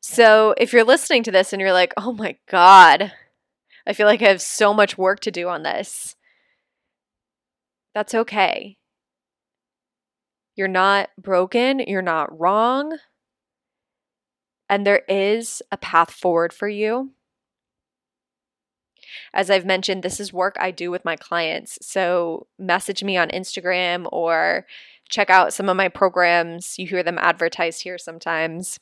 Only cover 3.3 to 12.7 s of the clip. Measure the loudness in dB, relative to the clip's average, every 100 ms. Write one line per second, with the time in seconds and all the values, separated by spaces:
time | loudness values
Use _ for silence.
3.3 | _ _ _ _ _ -10 0 2 4 4
4.3 | 2 -2 0 0 4 0 2 -2 -2 -6
5.3 | -8 -8 -6 -6 -6 -10 -14 -16 -20 _
6.3 | _ _ _ _ _ _ _ _ _ _
7.3 | _ _ _ _ _ _ -10 -6 -4 -4
8.3 | -2 -2 -2 -10 -20 _ _ _ _ _
9.3 | _ _ _ _ _ _ _ _ _ _
10.3 | _ _ -8 -4 0 2 0 -2 -12 -4
11.3 | -2 0 -2 -2 -2 -4 -4 -4 -4 -6
12.3 | -4 -2 0 0